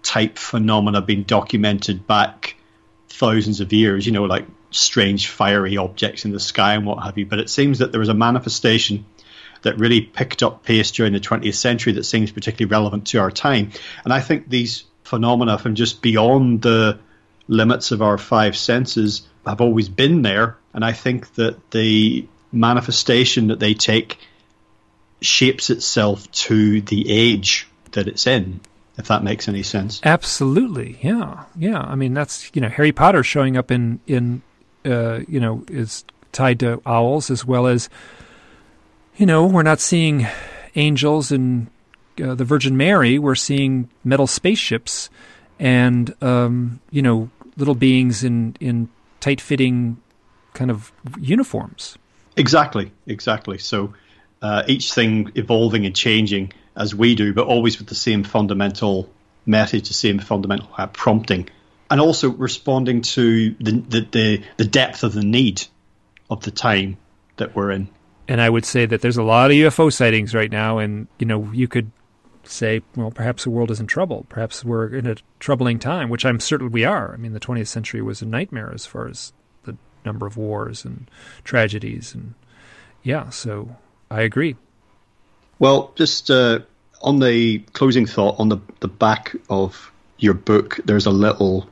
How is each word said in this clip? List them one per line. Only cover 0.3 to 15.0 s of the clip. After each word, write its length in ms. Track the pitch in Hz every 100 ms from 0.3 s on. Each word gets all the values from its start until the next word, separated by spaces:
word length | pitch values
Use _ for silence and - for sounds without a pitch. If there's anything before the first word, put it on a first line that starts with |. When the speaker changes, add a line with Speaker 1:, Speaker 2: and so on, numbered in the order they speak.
| -
Speaker 1:
phenomena 640 | - 120 110 107 104 101
being 220 | 98 101
documented 840 | 95 104 - 110 104 98 - 95 -
back 480 | 107 - - - - _ _ _ _ -
thousands 500 | - 117 110 107 101
of 140 | 95
years, 320 | 107 110 98 101
you 60 |
know, 120 | 101
like 220 | 101 95 - - _
strange 560 | - - 120 101 101 -
fiery 500 | - 101 101 95 101
objects 480 | 92 - 104 - 107
in 60 |
the 80 | 101
sky 340 | - - 101
and 120 | 107 104
what 180 | 107
have 140 | 104 104
you. 80 | 101
But 140 | 107
it 100 | -
seems 300 | - 143 120
that 120 | 123
there 80 | 113
was 100 | 107
a 40 |
manifestation 920 | 107 117 123 117 - 120 113 - 104 104 _ - - - -
that 140 | - 107
really 240 | 117 117
picked 420 | 110 - 131 -
up 200 | 120 -
pace 280 | - 113 104
during 220 | - 110
the 60 | 101
twentieth 360 | 101 113 104 98
century 380 | 123 117 120
that 100 | 98
seems 280 | - 113 104
particularly 400 | - 113 110 104
relevant 360 | 107 104 101 101
to 120 | 113
our 120 | 95
time. 400 | - 143 127 104 - - -
And 100 | 120
I 80 | 131
think 280 | 135 156 -
these 340 | 123 117 - - _